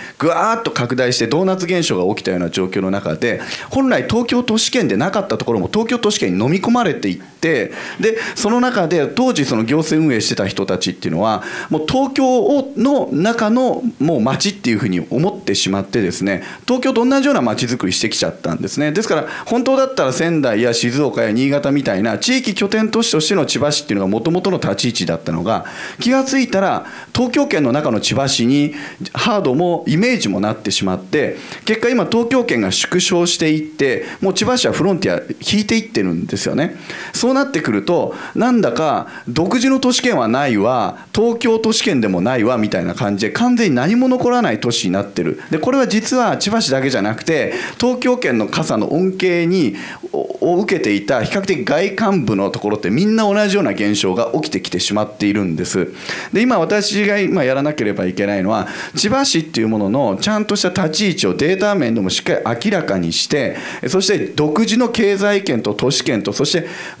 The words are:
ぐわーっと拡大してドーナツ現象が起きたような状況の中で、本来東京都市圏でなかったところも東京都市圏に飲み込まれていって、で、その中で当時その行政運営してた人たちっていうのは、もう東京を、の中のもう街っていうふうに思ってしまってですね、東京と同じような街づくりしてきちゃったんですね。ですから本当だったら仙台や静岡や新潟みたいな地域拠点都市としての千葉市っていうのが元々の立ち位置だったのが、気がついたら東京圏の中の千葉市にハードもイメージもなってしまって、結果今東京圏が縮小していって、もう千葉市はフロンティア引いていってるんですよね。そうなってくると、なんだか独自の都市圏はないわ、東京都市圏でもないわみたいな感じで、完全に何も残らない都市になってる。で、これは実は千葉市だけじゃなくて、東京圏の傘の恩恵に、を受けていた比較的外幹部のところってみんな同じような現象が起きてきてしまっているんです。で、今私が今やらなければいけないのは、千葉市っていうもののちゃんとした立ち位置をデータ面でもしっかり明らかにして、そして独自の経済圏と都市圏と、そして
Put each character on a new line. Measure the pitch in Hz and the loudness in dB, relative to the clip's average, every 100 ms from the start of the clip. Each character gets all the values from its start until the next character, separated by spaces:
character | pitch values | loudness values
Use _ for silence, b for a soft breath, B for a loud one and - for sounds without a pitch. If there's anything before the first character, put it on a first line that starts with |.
| B - | B -4
ぐ | 156 | 0
わ | 165 208 | 2 2
ー | 226 | 0
っ | |
と | 156 | -2
拡 | - 120 | -4 -2
大 | 123 123 | 0 0
し | 123 | 2
て | 117 | 2
ド | 143 | 2
ー | |
ナ | 185 185 | 2 0
ツ | 175 | -2
現 | 180 | 0
象 | 156 95 90 | 0 0 0
が | |
起 | 104 | 0
き | |
た | - | -2
よ | 92 | -2
う | |
な | 87 | -2
状 | 95 92 | -2 -2
況 | 98 | -2
の | 95 | -2
中 | 101 - - | -2 -2 -2
で、 | 120 98 B B B | -2 -2 B B B
本 | 262 262 | 0 2
来 | 175 - | 2 0
東 | 220 240 | 0 0
京 | 247 | 0
都 | 247 220 | 0 0
市 | - | 0
圏 | 254 156 | 0 0
で | 98 | 2
な | 170 | 0
か | 196 | 0
っ | - | -2
た | 110 | -4
と | |
こ | - | 0
ろ | 113 | -2
も | 87 | 0
東 | 208 226 | -2 0
京 | 247 | 0
都 | 214 | 0
市 | 208 | 0
圏 | 107 90 | 0 0
に | |
飲 | 120 | 2
み | 185 | 2
込 | 190 | 2
ま | 240 | 2
れ | 208 | 2
て | 135 101 | 0 -2
い | |
っ | 90 | -4
て、 | - - 160 143 90 B B B | -8 -4 0 0 0 B B B
で、 | 202 220 B - | 0 0 B -4
そ | 208 | 0
の | 240 | 2
中 | 247 226 165 | 2 0 0
で | 170 143 | 2 0
当 | - 254 | 2 2
時 | 185 | 2
そ | 135 110 | 0 0
の | |
行 | 113 151 | 2 0
政 | 160 156 160 | 2 2 4
運 | |
営 | 117 | 2
し | 104 | 0
て | - | -2
た | 98 | -2
人 | - 98 | -2 -2
た | 92 | -2
ち | 95 | -2
っ | |
て | - 90 | -4 -4
い | |
う | 80 | 0
の | |
は、 | 110 107 B B B | 0 0 B B B
も | 156 | -4
う | 156 | 0
東 | 262 269 | 0 0
京 | 269 262 | 2 2
を、 | 254 220 285 269 - | 4 4 2 0 0
の | 247 277 175 | 2 2 0
中 | 135 202 233 214 | 0 0 2 2
の | 240 254 - 233 - | 2 2 0 -4 -2
も | 151 151 | 0 2
う | |
街 | 113 139 202 | 0 0 -2
っ | |
て | 202 - | -2 0
い | |
う | 107 | 0
ふ | |
う | 104 | 0
に | 90 - | -2 -2
思 | 120 180 | 0 0
っ | - | -2
て | - 98 | -2 -2
し | 92 | 0
ま | 98 | -2
っ | |
て | 95 123 | -2 0
で | 92 | 0
す | - | 0
ね、 | 98 92 B B - | -2 -2 B B -2
東 | 254 | 0
京 | 269 | 0
と | 220 | 2
同 | 247 277 | 2 2
じ | 269 | 2
よ | |
う | |
な | 247 | 2
街 | 120 107 120 | 2 0 -2
づ | 120 | -2
く | 95 | -2
り | |
し | 90 | -2
て | 110 | -2
き | - | -2
ち | |
ゃ | 85 | -4
っ | - | -4
た | 87 | -4
ん | 82 | -4
で | 98 | -4
す | - | -2
ね。 | 151 | 0
で | 165 | 0
す | 220 | 0
か | 156 | -2
ら | - B - | -2 B -2
本 | 233 | 0
当 | 247 269 | 2 2
だ | 262 | 2
っ | 220 | 2
た | |
ら | 135 | 0
仙 | 127 165 165 | 2 0 2
台 | 127 107 | 2 2
や | 120 | 2
静 | 117 120 131 | 2 0 2
岡 | 143 - | 0 0
や | 113 110 | 0 2
新 | 135 | 2
潟 | 143 139 | 2 2
み | 143 | 0
た | 131 95 | 0 0
い | |
な | 110 104 | 0 -2
地 | - 254 | 0 0
域 | 254 | 0
拠 | 190 196 | -2 0
点 | 220 220 | 0 0
都 | 220 | 0
市 | 226 | 0
と | 160 | 0
し | 156 | 2
て | |
の | 196 143 | 0 0
千 | 123 | 0
葉 | 143 | 0
市 | 147 | -2
っ | - | -2
て | |
い | 101 | 0
う | |
の | |
が | 95 | 0
元 | 110 160 | 0 0
々 | 175 190 | 0 0
の | 165 | -2
立 | - 101 | -2 -2
ち | 123 | -2
位 | |
置 | 110 85 | -2 -2
だ | |
っ | 82 | -4
た | - | -2
の | 82 | -4
が、 | 87 101 - B B B | -2 -2 -4 B B B
気 | 233 | 0
が | 269 | 2
つ | 269 269 | 2 0
い | 247 | 0
た | 190 | 0
ら | 190 113 - B B | 0 0 -4 B B
東 | - 247 | -2 0
京 | 302 285 | 2 0
圏 | 175 | 2
の | 135 | 2
中 | 135 151 | 2 0
の | 113 | 0
千 | - | 0
葉 | 117 135 | 0 0
市 | - | 2
に | 117 143 147 B B B - | 2 2 2 B B B -10
ハ | - - 208 | -4 0 2
ー | |
ド | 156 | 2
も | 131 175 170 - | 2 2 0 0
イ | 151 | 2
メ | 240 | 2
ー | 226 | 2
ジ | 107 | 0
も | 92 | 0
な | 104 | 0
っ | 110 | -2
て | 104 | -2
し | - | -2
ま | 95 92 | 0 -2
っ | |
て、 | - 151 113 - B B | -2 0 0 -4 B B
結 | - 220 | -4 0
果 | 240 | 2
今 | 254 | 2
東 | 214 226 233 | 2 0 2
京 | 262 | 2
圏 | 233 131 | 2 0
が | 98 | 0
縮 | - - 175 | 0 0 0
小 | 180 175 | 2 2
し | 170 - | 2 2
て | 160 | 2
い | 156 | 0
っ | |
て、 | 151 - 135 113 B B | -2 0 0 0 B B
も | 190 | -2
う | |
千 | 185 | 0
葉 | 220 254 | 0 2
市 | 127 | 2
は | |
フ | 104 | 2
ロ | 165 | 2
ン | 180 | 2
テ | 101 | 0
ィ | 87 | -2
ア | - - | -4 -10
引 | - 208 | -2 0
い | 208 | 2
て | 226 | 0
い | 220 | 0
っ | |
て | 226 | -2
る | 95 | 0
ん | 82 - | 0 -2
で | - | -4
す | - | -2
よ | |
ね。 | 120 165 - B B B | 0 -2 -4 B B B
そ | - 240 | -2 0
う | |
な | 262 | 2
っ | 277 | 2
て | 180 | 0
く | 151 | 0
る | 104 | 0
と、 | 95 147 113 B B | 2 0 0 B B
な | - 240 | 0 2
ん | 240 | 4
だ | 151 | 2
か | 117 156 110 - B - | 2 0 0 -4 B -6
独 | 123 180 | -2 0
自 | 254 262 | 2 2
の | 269 | 2
都 | 254 | 2
市 | 240 | 2
圏 | 247 208 | 2 2
は | 110 | 2
な | 123 143 | 2 2
い | 107 | 2
わ、 | 107 127 98 - - | 2 2 0 -4 -8
東 | - 233 233 | 0 0 2
京 | 233 220 | 2 2
都 | 220 | 2
市 | 220 | 0
圏 | - 143 | 2 2
で | 107 | 2
も | 90 | 2
な | 98 131 | 0 2
い | |
わ | 107 123 | 2 2
み | 107 | 0
た | 92 | 0
い | |
な | 87 | -2
感 | 87 104 98 | -2 -2 0
じ | 107 | -2
で、 | |
完 | - 240 240 | 0 2 2
全 | 214 | 2
に | 123 | 2
何 | 147 233 | 2 2
も | 254 | 4
残 | 254 247 | 2 2
ら | 247 | 2
な | 185 | 2
い | 110 | 0
都 | 120 | 0
市 | 117 | -2
に | 92 | 0
な | 95 | 0
っ | 101 | -2
て | - | -2
る。 | 80 - B | -2 -2 B
で、 | 156 | -2
こ | 240 | 2
れ | 269 | 2
は | 240 | 2
実 | 214 220 254 | 0 0 0
は | 226 135 | 2 0
千 | 190 | 0
葉 | 226 | 0
市 | 208 | 0
だ | 135 | 0
け | 135 | 0
じ | 123 | 0
ゃ | |
な | 101 | 0
く | 117 | -2
て、 | - 156 101 B B - | 0 0 0 B B -2
東 | 240 247 | 0 0
京 | 247 247 | 0 0
圏 | 175 117 | 2 0
の | 101 | 0
傘 | - 160 113 | -2 0 0
の | - | 0
恩 | 156 185 185 | 2 0 0
恵 | 185 170 170 | 0 2 2
に、 | 185 127 B B B - | 2 2 B B B -8
を | - - - 139 175 | -6 -6 -2 0 0
受 | 202 180 | 2 0
け | |
て | 110 | 2
い | 101 - | 0 2
た | 131 | 0
比 | 107 | 0
較 | 202 | -2
的 | 190 160 | -2 -2
外 | 107 147 202 | 0 0 0
幹 | 196 226 196 | 0 0 2
部 | 113 | 2
の | 101 98 | 0 0
と | - | -2
こ | 104 | -2
ろ | 104 | -2
っ | |
て | 87 | 0
み | 120 | 2
ん | 208 | 2
な | 220 208 | 2 2
同 | 202 208 | 2 2
じ | |
よ | 202 | 2
う | |
な | 139 | 0
現 | 101 104 104 | 0 0 0
象 | 95 | 0
が | 92 113 | 0 0
起 | 156 | -2
き | 156 | -2
て | 92 | -4
き | - | -4
て | 87 | -4
し | - | -2
ま | 101 | 0
っ | 107 | -2
て | - 104 | 0 0
い | |
る | 104 | 2
ん | 95 | 0
で | 80 90 | -2 -2
す。 | 95 82 B B B B | -2 -2 B B B B
で、 | 185 | 0
今 | 247 220 | 2 2
私 | 165 208 202 196 208 | 2 0 0 0 0
が | 208 | 2
今 | 185 175 | 2 2
や | 131 | 2
ら | 131 | 2
な | 147 | 0
け | 151 | 0
れ | 107 | -2
ば | 101 92 | 0 -2
い | |
け | 92 101 | 0 0
な | 101 | 0
い | |
の | 92 | 0
は、 | 110 92 B B - | 0 -2 B B -4
千 | 208 | 0
葉 | 262 | 0
市 | 277 170 | 2 0
っ | |
て | 160 123 | -2 -2
い | |
う | 110 | 0
も | 110 | 0
の | 98 | 0
の | 127 120 98 | 2 0 0
ち | - | 0
ゃ | 214 | -2
ん | 214 | 0
と | 202 | 0
し | |
た | 180 | 0
立 | 180 165 156 | 0 -2 0
ち | 208 | 0
位 | |
置 | 156 98 | 0 0
を | |
デ | 87 147 190 | 2 2 2
ー | |
タ | 208 | 2
面 | 202 131 | 2 2
で | 113 | 0
も | 95 | 0
し | - | -2
っ | |
か | - 165 - | 0 -2 0
り | 123 208 | -2 0
明 | 196 | 0
ら | |
か | - 95 | 0 0
に | 82 | 0
し | 82 - | -2 0
て、 | 147 117 - B B 127 | 0 0 -4 B B -2
そ | 185 | 0
し | 196 | 0
て | 196 - | 0 0
独 | - 151 156 | 0 0 2
自 | 220 226 | 2 2
の | 240 | 0
経 | 240 202 196 | 2 2 2
済 | 202 202 | 2 0
圏 | 196 120 | 0 -2
と | 110 | 0
都 | 104 127 | 0 0
市 | 139 | 0
圏 | - 110 | 0 -2
と、 | 95 | -2
そ | 101 | -2
し | - | 0
て | 131 - B B B | 0 -2 B B B